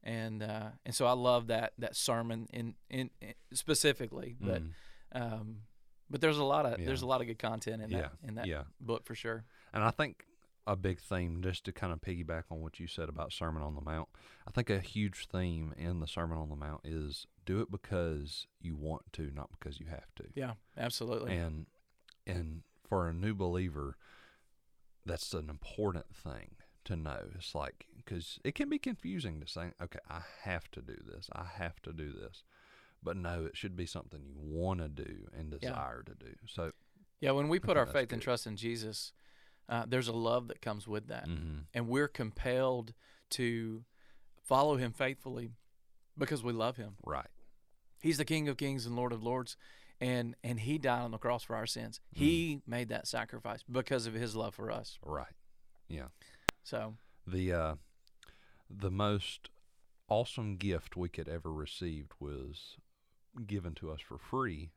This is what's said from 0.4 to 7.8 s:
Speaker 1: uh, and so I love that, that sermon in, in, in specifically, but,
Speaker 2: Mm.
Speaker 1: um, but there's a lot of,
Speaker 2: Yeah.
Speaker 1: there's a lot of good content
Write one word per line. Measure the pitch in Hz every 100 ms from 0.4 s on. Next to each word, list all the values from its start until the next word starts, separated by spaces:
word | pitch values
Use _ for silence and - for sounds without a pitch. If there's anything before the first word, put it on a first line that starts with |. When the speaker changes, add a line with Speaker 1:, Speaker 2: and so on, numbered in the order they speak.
Speaker 1:
uh, | 107 107 107 123 -
and |
so | - 123
I |
love | 123 123 123 117
that, | 113 117 -
that | 120 -
sermon | - 117 117 113 113
in, | - 117 - -
in, | 131 127 -
in | 104 - -
specifically, | 131 - 147 151 - 117 - 123 117
but, | 98 -
Speaker 2:
Mm. | 80 82 - - -
Speaker 1:
um, | 127 120 110 107 110 110 - - - -
but | 135
there's | 156 147
a |
lot | 139 147 135
of, | 117
Speaker 2:
Yeah. | 87
Speaker 1:
there's | 135
a | 127
lot | 127
of | 120
good | 110
content | 113 113 110 113